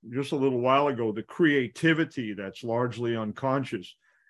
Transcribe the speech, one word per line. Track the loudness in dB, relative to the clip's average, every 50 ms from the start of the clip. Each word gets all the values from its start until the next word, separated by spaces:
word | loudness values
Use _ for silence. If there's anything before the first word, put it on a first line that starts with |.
| -14 -8
just | -6 -6 -4 -2
a | 0
little | 2 2 2 2 2
while | 4 4 4 4 4 2
ago | 0 0 -2 -2
the | -2 -4 -8
creativity | -6 0 2 4 4 4 2 0 -2 -2 0 2 4 4 4 0 -2 -4 -6 -6 -6 -6
that's | -6 -8 -8 -10 -8
largely | -6 -2 -2 0 0 -2 -4 -4 -4 -2 -2
unconscious | -2 -4 -6 -6 -4 -2 0 0 0 -2 -4 -6 -8 -8 -10 -20 _ _ _ _ _ _